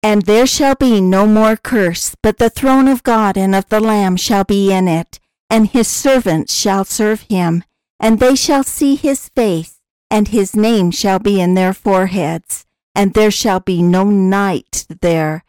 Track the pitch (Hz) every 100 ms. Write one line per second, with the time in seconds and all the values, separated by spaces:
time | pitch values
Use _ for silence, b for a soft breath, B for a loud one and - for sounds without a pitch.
0 | 214 208 196 214 262 - 277 269 262 214
1 | 185 190 208 214 220 220 - 240 180 170
2 | - - 214 - 233 - 269 269 262 254
3 | - 226 208 190 190 196 190 214 220 208
4 | 196 180 - 202 196 202 196 190 185 165
5 | 165 - _ _ _ 220 214 240 220 -
6 | 285 262 208 160 - - 208 196 185 -
7 | 214 214 - 190 175 170 - _ _ _
8 | 220 220 254 269 - 285 269 - 277 277
9 | 302 277 - - 226 165 165 _ _ _
10 | _ 214 208 220 190 208 220 226 175 165
11 | 202 190 202 196 175 185 185 190 226 190
12 | 190 185 151 165 _ - _ _ _ -
13 | 196 190 214 202 233 185 - 180 175 180
14 | 196 202 190 196 196 170 _ - - 165
15 | 175 165 156 156